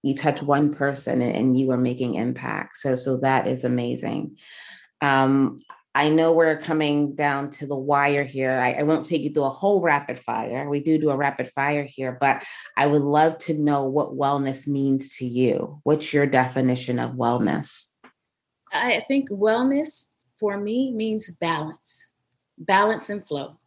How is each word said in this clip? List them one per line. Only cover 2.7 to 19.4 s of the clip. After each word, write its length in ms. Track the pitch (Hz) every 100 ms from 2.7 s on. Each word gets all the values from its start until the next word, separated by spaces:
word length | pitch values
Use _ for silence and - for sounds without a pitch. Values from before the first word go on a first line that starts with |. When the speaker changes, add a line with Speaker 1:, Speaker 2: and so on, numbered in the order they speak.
| -
Speaker 1:
So, 160 | 139
so 240 | 127 135 131
that 280 | 135 131 -
is 180 | 127
amazing. 720 | 127 123 120 120 - - - - - - - - _ _
Um, 580 | 143 135 135 139 135 101 _ - _
I 140 | 135 151
know 240 | 156 165
we're 280 | 165 160 156
coming 540 | - 156 151 147 143
down 360 | 143 147 139 143
to 140 | - 143
the 100 | 139
wire 460 | 135 143 143 143
here. 300 | 135 135 131
I, 200 | 131 127
I 100 | -
won't 200 | 147 160
take 180 | - 160
you 80 | 147
through 100 | 147
a 60 | 139
whole 300 | - 196 202
rapid 380 | 165 143 139 127
fire. 500 | - 113 120 123 143
We 100 | 143
do 160 | 147 160
do 140 | 151
a 60 | 135
rapid 340 | 143 143 127
fire 280 | - 139 147
here, 340 | 135 - 131 127
but 240 | 139 - - - - -
I 100 | 143
would 160 | 147
love 340 | 139 151 160 160
to 160 | -
know 300 | 151 147 143
what 320 | 135 139 - 135
wellness 520 | 139 143 139 135 -
means 480 | 139 139 135 135 -
to 100 | 127
you. 540 | 123 127 - - -
What's 300 | - 151 -
your 120 | 143
definition 760 | 143 131 127 131 131 127 - 123
of 120 | 120
wellness? 800 | 127 120 120 113 151 147 - - _ - _ _ _ _ _ _
Speaker 2:
I 280 | 180 247 226 -
think 200 | 277 269
wellness 800 | 202